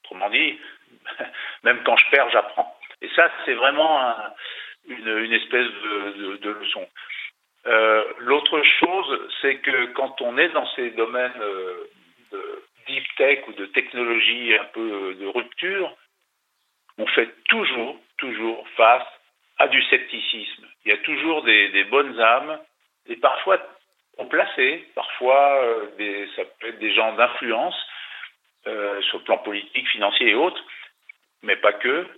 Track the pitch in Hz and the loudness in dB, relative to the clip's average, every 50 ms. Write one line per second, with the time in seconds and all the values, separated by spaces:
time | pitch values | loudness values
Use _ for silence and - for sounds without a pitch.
0 | - - - 92 95 101 110 131 156 147 - - - - - _ _ _ _ _ | -18 -16 -8 -6 -4 0 0 2 0 0 -2 -6 -16 -20 -20 _ _ _ _ _
1 | _ - - - 120 - - - - - - - - 117 123 123 - 117 117 - | _ -16 -12 -12 -12 -12 -10 -12 -12 -12 -14 -2 0 0 0 2 2 4 6 6
2 | - - - 139 135 117 120 113 - - - - - - - _ - - - _ | 6 6 6 4 4 6 4 2 2 2 -2 -4 -4 -4 -6 _ -20 -20 -16 _
3 | - - - - 170 165 - - - 147 127 117 131 135 143 147 156 156 156 139 | -12 0 4 4 4 4 4 -4 -4 -4 -2 2 2 2 4 4 4 4 4 4
4 | 127 123 117 - - - - - - - - - - - - _ _ - 127 113 | 2 0 -2 -4 -8 -12 -14 -16 -16 -14 -14 -14 -16 -18 -20 _ _ -16 -16 -8
5 | 110 110 110 107 113 113 117 110 - - 131 123 123 117 104 - 107 107 104 104 | -4 -2 -2 -2 0 0 0 0 0 0 0 0 0 -2 -4 -8 -8 -6 -6 -6
6 | 101 101 101 101 101 95 101 101 101 104 104 104 101 101 - 101 92 - _ - | -6 -8 -10 -10 -10 -10 -10 -8 -8 -8 -8 -6 -6 -6 -6 -6 -8 -14 _ -20
7 | - - - - - - _ _ _ _ _ _ _ 120 120 110 110 110 110 110 | -16 -14 -12 -12 -12 -14 _ _ _ _ _ _ _ 2 4 4 6 6 4 4
8 | 107 - - - 120 123 139 147 147 - 165 156 143 - - - - 175 185 190 | 2 -2 -8 -8 2 2 2 2 4 2 0 4 4 4 4 4 2 2 0 -2
9 | 180 143 135 113 - - - - - 139 135 135 - 139 135 127 123 123 - - | -2 -2 -4 -4 -4 -10 -10 -2 0 0 0 0 -2 0 0 0 -2 -2 -2 -4
10 | 135 131 - - 131 120 120 135 165 170 151 151 123 - - - 123 117 113 113 | -4 -4 -4 -4 -6 -2 2 2 2 2 2 -2 -4 -4 -6 -4 -6 -4 -2 -2
11 | 113 117 120 127 127 127 123 120 107 104 98 95 92 90 90 87 85 - _ _ | -2 0 0 -2 -2 -2 -4 -6 -6 -6 -6 -6 -6 -8 -8 -10 -14 -18 _ _
12 | _ _ _ _ _ _ 101 98 - - - - - _ _ _ _ - - - | _ _ _ _ _ _ -12 -10 -10 -10 -12 -14 -16 _ _ _ _ -6 -6 -6
13 | - - - - 139 135 143 135 - - 104 98 98 95 - 139 - - - 123 | -6 -6 -2 2 2 2 2 0 -2 -14 -12 -12 -12 -4 -4 -4 -4 -2 -6 -4
14 | 120 117 117 117 113 113 117 123 123 117 110 107 - - - 117 113 110 104 98 | -2 0 0 2 2 0 0 0 0 2 2 2 0 -4 -8 -6 -6 -4 -4 -6
15 | 98 95 95 92 98 98 101 123 117 - - - 170 185 196 196 180 - - _ | -6 -8 -8 -8 -10 -4 -4 -4 -6 -6 -10 -8 -6 -4 -4 -4 -6 -6 -8 _
16 | _ _ _ _ _ _ _ _ _ _ _ _ _ _ _ _ _ _ _ - | _ _ _ _ _ _ _ _ _ _ _ _ _ _ _ _ _ _ _ -8
17 | 107 - - - 113 - - _ _ - - 226 202 - 131 120 113 123 - - | -4 0 2 0 0 0 -6 _ _ 0 2 2 2 -2 -2 -4 -6 -6 -8 -14
18 | _ _ _ - 143 131 113 107 113 113 113 113 - - - - 113 113 123 127 | _ _ _ -10 -8 -8 -6 -4 -4 -4 -6 -6 -12 -8 4 6 8 8 8 6
19 | - - - _ _ _ _ _ _ _ _ - 139 135 135 131 - - 147 127 | 2 -8 -16 _ _ _ _ _ _ _ _ 2 2 4 4 2 4 4 2 2
20 | - - 127 113 104 - - 110 101 - - - - - - _ _ 107 104 - | 2 -4 -10 -8 -6 -6 -6 -6 -8 -12 -14 -16 -20 -20 -20 _ _ 0 0 0
21 | - 160 151 143 151 165 160 151 127 117 107 104 101 95 95 98 98 98 120 139 | 0 -4 -4 -2 -2 -2 -2 0 2 4 4 6 4 4 2 0 0 2 2 2
22 | 143 135 117 113 113 113 120 135 143 156 156 151 - _ _ _ _ _ _ _ | 2 0 0 2 4 4 4 4 0 -4 -10 -12 -12 _ _ _ _ _ _ _
23 | _ - 175 - - - - - - 190 190 - - - - _ _ _ _ _ | _ -14 -6 2 2 2 2 2 2 0 0 0 0 -10 -20 _ _ _ _ _
24 | _ _ _ - 127 - - - - - - - 131 135 156 170 - _ _ - | _ _ _ -12 -8 -2 0 0 0 0 0 0 0 0 0 -4 -10 _ _ -10
25 | - - - - 123 127 135 139 143 143 139 139 127 117 117 110 104 104 - 98 | -8 -8 -8 -2 2 4 6 6 6 6 4 4 2 2 0 -2 -4 -8 -8 -8
26 | 104 101 101 101 101 101 - - 92 - _ _ - 113 113 107 107 107 101 110 | -6 -6 -6 -8 -8 -10 -8 -8 -8 -10 _ _ -12 -12 -8 -4 -2 0 2 2
27 | 110 110 107 107 120 123 - - 131 117 113 113 147 180 185 - - - - - | 2 2 2 2 2 2 2 -4 -4 -2 -2 0 -2 -2 -4 -8 -10 -12 -12 -16
28 | - - - - - - _ _ _ _ _ _ _ 107 110 107 104 101 101 101 | -16 -16 -14 -16 -16 -18 _ _ _ _ _ _ _ -8 -6 -4 -4 -4 -4 -2
29 | 95 - - 90 - - 98 - - 107 104 101 101 - - 135 131 - - 110 | -2 -4 -4 -4 0 0 0 0 0 -6 -6 -6 -8 -6 -6 -4 -2 -2 -2 0
30 | 104 101 107 - 131 113 104 120 160 185 - - - - - - - - _ _ | 0 0 2 4 4 4 4 4 2 0 -2 -6 -16 -16 -20 -20 -20 -20 _ _
31 | _ - - _ _ _ _ _ - 107 98 - - 104 - - - 123 139 165 | _ -20 -20 _ _ _ _ _ -2 -2 -2 2 2 2 2 2 -2 -2 -2 -2
32 | 185 - - | -4 -8 -16